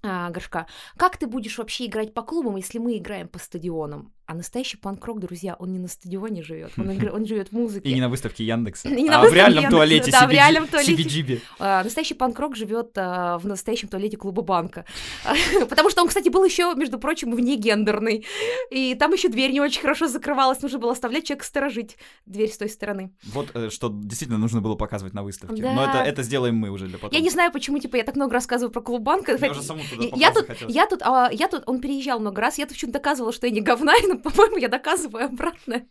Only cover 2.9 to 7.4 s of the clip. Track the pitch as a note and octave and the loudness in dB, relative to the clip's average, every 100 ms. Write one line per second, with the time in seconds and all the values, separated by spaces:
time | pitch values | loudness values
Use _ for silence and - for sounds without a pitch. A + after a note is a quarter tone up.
2.9 | A3 E3+ G3 E3+ E3+ - F3 F3 D#3+ D3+ | -4 -6 -10 -12 -16 -14 -10 -6 -6 -6
3.9 | D3 D3 _ - E3 E3+ A#3+ C4 - G3 | -10 -16 _ -12 -12 -8 -8 -8 -8 -10
4.9 | G3 - A3 F3+ F3 F#3 - F#3 F#3 F3+ | -10 -10 -8 -8 -8 -10 -8 -8 -8 -8
5.9 | - F3+ F#3+ A3 G3 D#3 D#3+ D#3+ - F#3+ | -12 -10 -8 -6 -8 -8 -12 -10 -6 -4
6.9 | G3 G#3 G#3+ G#3+ A3 | -2 -2 -2 -4 -4